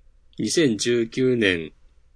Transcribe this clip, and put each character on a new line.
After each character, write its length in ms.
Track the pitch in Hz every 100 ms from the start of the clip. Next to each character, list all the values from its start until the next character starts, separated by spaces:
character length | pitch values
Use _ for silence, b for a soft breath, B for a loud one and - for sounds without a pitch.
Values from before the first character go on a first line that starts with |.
| _ _ _ -
二 120 | 110
千 280 | - 151 104
十 300 | 120 120 113
九 280 | - 127 123
年 380 | 101 90 78 - - _ _